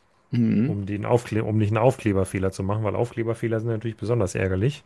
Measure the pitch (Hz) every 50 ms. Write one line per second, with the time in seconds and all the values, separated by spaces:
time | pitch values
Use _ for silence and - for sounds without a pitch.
0 | _ _ _ _ _ - - 120 117 110 107 104 120 135 104 101 98 95 101 101
1 | 110 113 123 120 - - 110 107 113 113 107 110 104 101 110 110 113 131 127 -
2 | - 107 95 95 95 - - 95 92 95 - - 95 95 104 110 110 101 95 104
3 | 120 120 - 120 110 113 113 - 123 113 113 110 113 117 113 107 - 117 110 -
4 | 110 101 120 117 98 90 - 110 95 92 92 92 107 143 143 - -